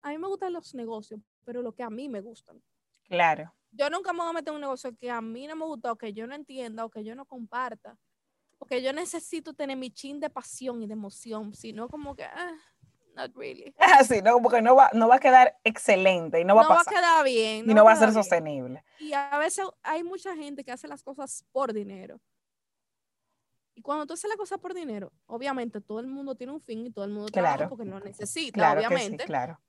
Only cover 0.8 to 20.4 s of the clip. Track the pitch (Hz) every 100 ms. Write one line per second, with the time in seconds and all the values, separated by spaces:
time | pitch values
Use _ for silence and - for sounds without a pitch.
0.8 | 233 226 214 214 _ _ - 240 240 220
1.8 | 240 220 285 220 202 220 _ 82 _ _
2.8 | _ _ _ 180 170 151 156 _ _ 220
3.8 | 285 330 370 339 339 330 311 302 285 254
4.8 | 262 233 247 240 226 226 285 320 320 285
5.8 | 240 226 226 208 233 285 294 262 240 220
6.8 | 226 220 214 240 269 254 226 240 254 220
7.8 | - 233 _ _ _ _ _ _ - 247
8.8 | 254 285 349 339 - 330 311 277 285 269
9.8 | 254 - 277 285 294 277 - - 262 240
10.8 | 214 214 202 - 240 214 214 208 226 214
11.8 | 240 302 285 277 - - 359 320 _ _
12.8 | _ _ _ - 262 254 - - - _
13.8 | 381 277 269 233 190 240 240 240 226 254
14.8 | 262 226 226 254 277 254 254 - - 220
15.8 | - 196 190 185 160 165 175 208 311 339
16.8 | 339 403 349 330 277 240 220 220 226 214
17.8 | 220 220 220 220 202 175 156 147 127 127
18.8 | _ _ 302 285 277 285 320 349 392 -
19.8 | - 311 349 370 392 330